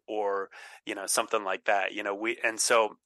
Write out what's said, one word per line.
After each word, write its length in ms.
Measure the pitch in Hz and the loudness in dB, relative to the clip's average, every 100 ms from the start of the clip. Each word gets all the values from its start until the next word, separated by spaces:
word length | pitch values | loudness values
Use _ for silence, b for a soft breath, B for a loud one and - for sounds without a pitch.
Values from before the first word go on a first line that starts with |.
| - | -6
or, 400 | 110 101 98 95 B B B - | -2 -2 -2 -6 B B B -10
you 80 | |
know, 120 | 101 95 | -8 -2
something 380 | - 110 110 | 0 0 -2
like 220 | 95 95 - | -2 -2 2
that. 260 | 101 92 | 2 0
You 100 | 98 | -4
know, 120 | 104 | -4
we, 240 | 101 110 - | -2 -4 -2
and 160 | 117 110 | -2 0
so 380 | - 117 107 - | 4 4 4 -2